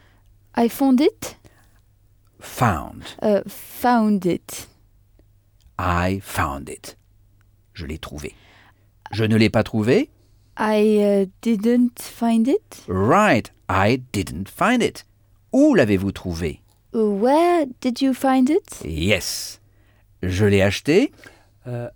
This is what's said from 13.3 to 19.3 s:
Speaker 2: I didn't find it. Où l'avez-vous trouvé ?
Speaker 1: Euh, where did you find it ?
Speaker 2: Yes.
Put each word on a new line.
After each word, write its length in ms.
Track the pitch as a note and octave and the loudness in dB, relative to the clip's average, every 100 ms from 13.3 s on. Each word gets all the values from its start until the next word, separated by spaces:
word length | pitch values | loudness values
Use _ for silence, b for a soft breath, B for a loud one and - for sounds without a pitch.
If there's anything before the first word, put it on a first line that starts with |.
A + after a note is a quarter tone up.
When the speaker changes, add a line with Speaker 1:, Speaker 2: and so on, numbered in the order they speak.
| A#2+ - - - | 2 -2 -14 -4
Speaker 2:
I 320 | F#2+ G2+ C3+ B2+ | 0 2 0 -2
didn't 360 | G#2 - D#2 G2+ | -6 -6 -8 -12
find 320 | - F#3+ B3 | -2 0 2
it. 220 | F3+ - - _ _ _ _ | 0 -4 -18 _ _ _ _
Où 200 | B3+ D4+ G#3+ | 4 4 6
l'avez-vous 360 | A2+ G2 G2 | 4 2 0
trouvé ? 500 | - F#2 E2 E2+ - _ _ _ | -6 -8 -6 -6 -8 _ _ _
Speaker 1:
Euh, 160 | A#3 G#3+ | -2 -2
where 560 | G3+ A#3+ D4 F4 F4 C#4 - | 0 2 4 4 2 -2 -4
did 200 | B3+ A#3+ | -6 0
you 120 | C4+ | -2
find 360 | B3+ C4+ C4 B3+ | 0 2 2 4
it ? 320 | F4 - - | 2 -2 -12
Speaker 2:
Yes. 760 | - D#2 F2 F#2+ - | -8 -4 0 0 -2